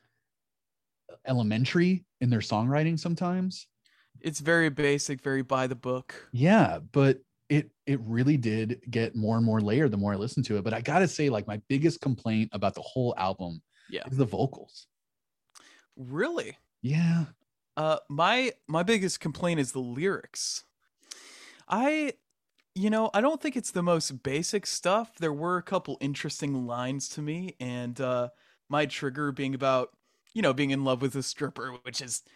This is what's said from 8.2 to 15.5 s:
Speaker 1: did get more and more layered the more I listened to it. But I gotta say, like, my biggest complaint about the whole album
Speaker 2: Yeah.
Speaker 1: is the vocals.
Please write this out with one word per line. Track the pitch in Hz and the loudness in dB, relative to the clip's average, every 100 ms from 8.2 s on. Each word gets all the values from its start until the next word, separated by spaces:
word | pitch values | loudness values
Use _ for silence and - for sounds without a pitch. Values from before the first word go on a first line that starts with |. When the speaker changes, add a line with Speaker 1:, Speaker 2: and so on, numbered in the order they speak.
| 131 147 | 4 2
Speaker 1:
did | 117 110 110 120 - | 2 0 -2 -6 -4
get | 117 117 117 | -2 -2 0
more | 107 113 | 0 4
and | 113 | 4
more | 110 | 2
layered | 104 123 147 | 2 2 2
the | 101 | 2
more | 101 | 0
I | 98 | 0
listened | 117 - 123 | -2 -2 0
to | 104 | -2
it. | |
But | 101 | -2
I | 113 | -2
gotta | 117 175 180 | 0 2 2
say, | - 147 | 2 0
like, | 107 101 | 0 -4
my | 104 - | -8 -2
biggest | 139 160 160 | 2 2 0
complaint | 139 120 113 110 110 | -2 -2 0 0 0
about | 104 98 - | 0 -2 -2
the | |
whole | - 131 120 - | -6 -2 -2 0
album | 95 95 87 82 - _ - | -2 -4 -8 -10 -16 _ -12
Speaker 2:
Yeah. | - - | -10 -4
Speaker 1:
is | 135 | 0
the | 117 | 0
vocals. | 95 135 - - - - _ _ _ _ _ _ | 0 -2 -4 -18 -20 -20 _ _ _ _ _ _